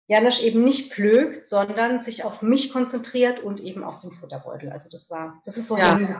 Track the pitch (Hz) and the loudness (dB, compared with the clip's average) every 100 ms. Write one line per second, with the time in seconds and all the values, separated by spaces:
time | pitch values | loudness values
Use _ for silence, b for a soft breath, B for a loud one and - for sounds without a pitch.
0 | - 214 233 247 233 226 254 277 - - | 0 4 4 4 2 4 4 4 -2 0
1 | 202 226 320 - - 202 202 208 233 254 | 4 6 4 -4 -4 0 0 0 0 -2
2 | 233 - 214 - 214 277 - 262 247 254 | -6 -8 -8 -4 2 2 2 -2 -2 -4
3 | - 254 247 247 208 196 180 185 165 170 | -4 0 2 0 -6 -10 -10 -12 -12 -14
4 | 180 - - 139 131 127 143 143 - 160 | -16 -18 -16 -14 -14 -14 -14 -16 -18 -20
5 | - 165 160 160 - 214 226 214 180 180 | -14 -12 -12 -14 -16 -10 -4 2 4 4
6 | 196 190 | 0 -6